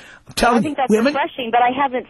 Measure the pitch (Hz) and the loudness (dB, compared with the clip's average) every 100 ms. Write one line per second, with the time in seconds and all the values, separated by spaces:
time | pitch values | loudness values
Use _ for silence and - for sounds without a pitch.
0 | - - - - 233 233 302 285 254 214 | -20 -20 -14 0 2 2 0 -2 0 2
1 | 254 311 330 - 233 240 247 254 277 247 | 2 0 -4 -6 -2 2 2 0 -2 -4